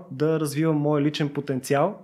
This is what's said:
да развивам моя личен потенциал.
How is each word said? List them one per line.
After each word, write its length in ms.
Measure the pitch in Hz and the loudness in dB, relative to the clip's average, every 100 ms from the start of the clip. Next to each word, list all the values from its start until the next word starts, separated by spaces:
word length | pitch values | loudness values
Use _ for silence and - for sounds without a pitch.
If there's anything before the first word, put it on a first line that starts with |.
| - | -4
да 300 | 131 151 160 | -2 0 2
развивам 360 | 151 139 160 151 | 0 0 0 2
моя 260 | 147 151 | 2 2
личен 240 | 147 147 147 | 2 0 -2
потенциал. 680 | 143 139 131 - 139 170 - | -2 -4 -4 0 2 2 -2